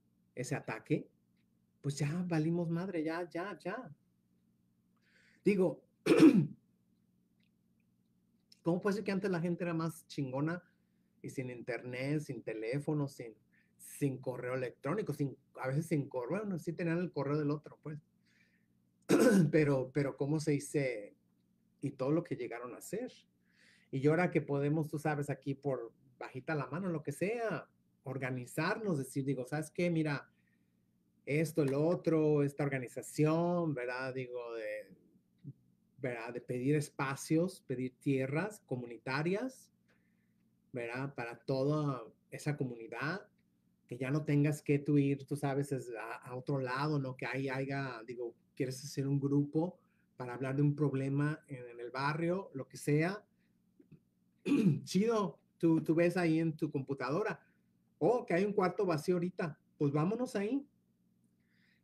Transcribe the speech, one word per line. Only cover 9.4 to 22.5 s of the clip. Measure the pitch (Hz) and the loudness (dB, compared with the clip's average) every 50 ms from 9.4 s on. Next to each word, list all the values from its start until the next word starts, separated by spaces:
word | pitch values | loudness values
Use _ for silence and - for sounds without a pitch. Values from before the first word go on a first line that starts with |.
gente | 170 175 175 - 180 | 0 -2 -2 -2 -2
era | 175 165 | -2 -2
más | 160 165 160 - - - | -2 -2 -4 -4 -8 -14
chingona | - - 151 139 127 127 139 151 160 175 175 - _ _ _ _ _ _ _ _ _ _ _ | -10 -6 -6 -4 -2 -2 -2 -2 -2 -2 -4 -10 _ _ _ _ _ _ _ _ _ _ _
y | - 131 | -14 -10
sin | - 135 127 127 | -8 -8 -8 -8
internet, | 123 120 - - 120 113 123 127 123 123 131 139 151 151 | -8 -10 -8 -6 -6 -6 -6 -6 -6 -4 -2 0 -2 -2
sin | 147 - 123 113 - | -2 -4 -8 -8 -6
teléfono, | 113 110 110 110 113 131 147 147 160 151 147 139 | -6 -6 -4 -4 -4 -4 -2 -2 -2 -2 0 -2
sin, | 139 - - 123 113 - _ _ _ _ _ _ _ _ - - | -4 -6 -10 -14 -14 -16 _ _ _ _ _ _ _ _ -20 -20
sin | - - - 143 135 123 | -16 -6 -2 -2 -2 -2
correo | - - 135 123 123 123 123 127 | -4 -6 -8 -6 -6 -4 -4 -4
electrónico, | 131 127 117 - _ - 139 180 220 170 151 143 | -2 -4 -4 -6 _ -4 -4 -2 -2 -2 -4 -2
sin, | - 143 131 - - _ _ - | -2 -2 -4 -4 -8 _ _ -12
a | - 127 | -6 -4
veces | 131 139 156 165 | -2 -2 -2 -2
sin | - 170 143 127 - | 0 0 -2 -2 -2
correo, | - 127 120 123 175 208 | -4 -6 -4 -4 -4 -4
bueno, | 214 202 185 147 | -4 -4 -6 -6
sí | - 175 165 | -6 -6 -6
tenían | 185 175 165 165 175 | -2 -2 0 0 0
el | 180 160 | -2 -2
correo | - 143 131 139 147 | -4 -4 -2 0 0
del | 156 147 143 | 0 0 0
otro, | 147 147 - - - - | -2 -4 -6 -12 -18 -14
pues? | - 151 156 147 - _ _ _ _ _ _ _ _ _ _ _ _ _ _ _ _ _ _ _ _ | -12 -12 -12 -12 -14 _ _ _ _ _ _ _ _ _ _ _ _ _ _ _ _ _ _ _ _
<clears throat> | - - - 240 254 202 190 156 147 | 4 6 8 8 8 8 8 6 6
Pero, | - 156 147 143 139 131 127 131 - | 6 6 6 6 4 2 0 0 0
pero | 147 139 131 - | 0 0 0 0
¿cómo | - 139 139 156 156 | -2 0 0 0 0
se | 151 156 | 2 2
dice? | 143 135 - - - 147 135 127 117 104 104 107 - _ _ _ _ _ _ _ _ _ _ _ _ _ | 0 0 0 -2 0 0 0 0 -2 -4 -8 -12 -16 _ _ _ _ _ _ _ _ _ _ _ _ _
Y | 143 131 | -8 -6
todo | - - 127 139 | -4 -2 0 2
lo | 156 175 170 | 2 0 0
que | - 139 | -2 -6
llegaron | - 120 - | -6 -6 -8